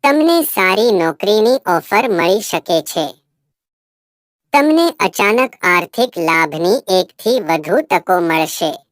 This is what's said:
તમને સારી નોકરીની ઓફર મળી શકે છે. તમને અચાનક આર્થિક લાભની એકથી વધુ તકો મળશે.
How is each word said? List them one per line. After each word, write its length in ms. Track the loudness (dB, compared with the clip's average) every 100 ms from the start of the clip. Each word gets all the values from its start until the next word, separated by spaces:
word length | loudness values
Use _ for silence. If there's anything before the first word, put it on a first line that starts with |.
તમને 400 | 0 2 2 0
સારી 480 | -2 -2 0 2 2
નોકરીની 640 | 2 0 -2 0 2 2 0 0 -4
ઓફર 340 | 0 -2 0
મળી 320 | 0 0 -2
શકે 400 | -2 -8 -2 -4
છે. 260 | -2 -8 -8 -12 _ _ _ _ _ _ _ _ _ _ _ _ _
તમને 360 | 2 4 4 2 0
અચાનક 540 | -4 0 0 2 0 -2
આર્થિક 560 | 0 0 0 -4 -4 -2
લાભની 800 | 0 0 0 0 0 0 0 0
એકથી 380 | 0 -6 -2 -2
વધુ 420 | 0 -2 0 -2
તકો 380 | 0 -4 0 0
મળશે. 520 | 2 0 -2 -4 -6 -6 _